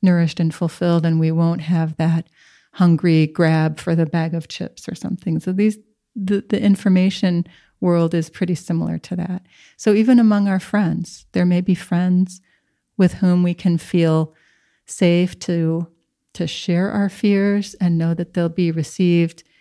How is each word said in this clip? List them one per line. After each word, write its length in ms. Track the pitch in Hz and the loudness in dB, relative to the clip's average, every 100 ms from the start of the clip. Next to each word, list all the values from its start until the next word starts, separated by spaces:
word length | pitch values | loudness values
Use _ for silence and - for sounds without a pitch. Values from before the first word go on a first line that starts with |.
nourished 400 | 185 175 165 - | 2 2 2 0
and 140 | 165 | -4
fulfilled, 500 | - 165 - 175 170 165 | -2 -6 -2 0 2 2
and 140 | 160 | 2
we 100 | 160 | 2
won't 320 | 160 165 170 | 2 0 0
have 340 | 156 170 160 156 | -2 -2 -2 -2
that 320 | 160 165 - _ _ _ _ | 0 -2 -4 _ _ _ _
hungry 520 | - 180 165 175 160 156 | 0 2 4 4 2 2
grab 520 | 156 165 160 156 151 | 2 2 2 0 -4
for 160 | - | -4
the 120 | 165 156 | -2 0
bag 280 | 170 160 | -2 -4
of 140 | 170 156 | -6 -8
chips 400 | - 180 - - | -10 -12 -12 -14
or 60 | |
something. 440 | - 185 180 - 160 | -10 -8 -8 -4 -4
So 140 | 185 | -4
these, 260 | 185 214 214 _ _ _ 226 | 0 0 -2 _ _ _ -8
the, 240 | 190 202 - | -2 -2 -2
the 120 | - | -2
information 840 | 202 196 196 185 185 - 185 170 - - _ - | 2 2 2 2 2 0 -2 0 -4 -10 _ -4
world 340 | 180 170 165 | 0 2 2
is 160 | 170 160 | 0 -4
pretty 240 | - 180 | -6 -4
similar 440 | 180 - 165 160 165 | -4 -4 -4 -4 -6
to 180 | - 180 | -8 -8
that. 260 | 175 180 _ _ - - | -6 -8 _ _ -20 -6
So 160 | 220 | 0
even 260 | 208 220 247 | 2 4 4
among 300 | 220 208 202 | 4 2 2
our 120 | 190 | -2
friends, 640 | - 208 180 165 170 - _ | -2 -2 0 -2 -8 -14 _
there 120 | 180 | -2
may 160 | 180 180 | 2 2
be 140 | 185 | 2
friends 640 | 180 - 175 180 180 185 - _ _ _ _ _ - | -2 0 -2 2 2 0 -4 _ _ _ _ _ 0
with 180 | 180 | 0
whom 280 | - 185 180 | 2 0 2
we 100 | 175 | 0
can 240 | 175 190 170 | 0 0 -2
feel 580 | - 180 165 160 156 _ _ _ _ _ - | -2 0 2 2 -2 _ _ _ _ _ -14
safe 520 | - 175 175 180 - | -2 2 2 0 -4
to, 480 | - 170 160 165 165 _ _ _ _ | -4 -2 0 -2 -6 _ _ _ _
to 140 | - 165 | -8 -8
share 440 | - - 175 190 | -6 -2 0 0
our 180 | 208 202 | -2 -4
fears 640 | - 208 196 202 202 202 | -2 0 2 2 0 -4
and 240 | - 175 165 | -2 0 0
know 160 | 165 | 0
that 180 | 165 175 | -2 -4
they'll 160 | 180 170 | -4 -4
be 220 | 165 170 | 0 -2
received 720 | 160 151 - 180 170 165 - - _ | -2 -4 -2 2 2 0 -4 -20 _